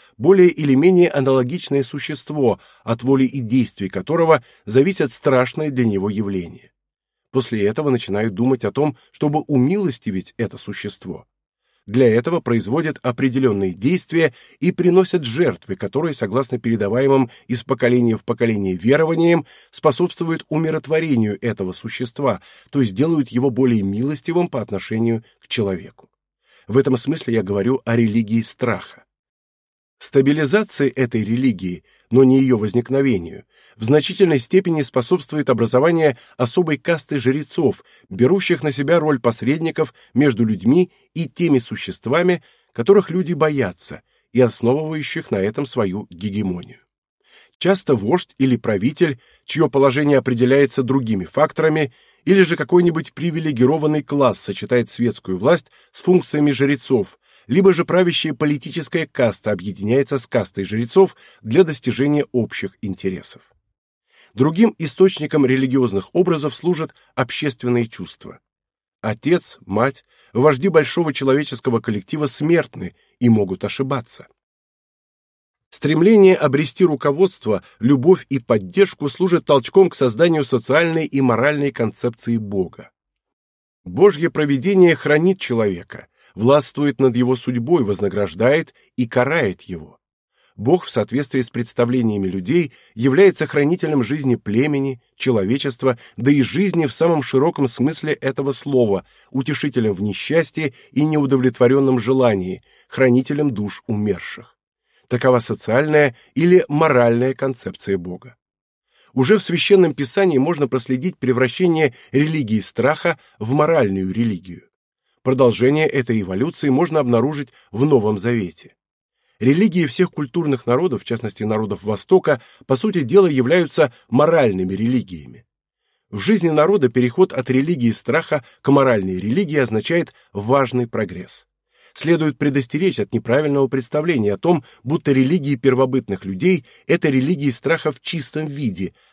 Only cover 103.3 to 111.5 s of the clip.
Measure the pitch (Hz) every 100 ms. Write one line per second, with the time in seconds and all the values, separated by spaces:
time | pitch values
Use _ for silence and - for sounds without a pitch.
103.3 | 147 147 104 104 - - 104 104 92 -
104.3 | - - _ _ _ _ _ - 120 131
105.3 | 123 113 107 - 120 151 151 143 - _
106.3 | - 170 180 - 147 160 127 120 117 131
107.3 | 131 135 131 - 90 - 95 87 87 -
108.3 | _ _ _ _ _ _ _ _ - 131
109.3 | 208 - 170 - 196 170 147 135 - 190
110.3 | 139 147 156 139 131 - 131 180 - 123
111.3 | 120 127